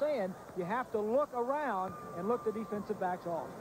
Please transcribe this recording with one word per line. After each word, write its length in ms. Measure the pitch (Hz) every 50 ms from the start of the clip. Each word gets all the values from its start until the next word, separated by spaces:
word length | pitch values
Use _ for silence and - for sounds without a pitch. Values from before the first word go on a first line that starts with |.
saying 340 | 285 302 294 233 190 185 180 - - - -
you 80 | 185 175
have 260 | 175 220 262 247 -
to 60 | - 214
look 300 | 208 214 233 285 294 - 254
around 580 | 247 240 254 277 302 294 254 202 185 185 190 - - - - -
and 120 | 170 180 214
look 180 | 247 - -
the 60 | 226
defensive 460 | 202 226 214 - 214 208 - - 202 -
backs 280 | 190 180 180 175 -
off. 220 | 175 170 151 123 - - -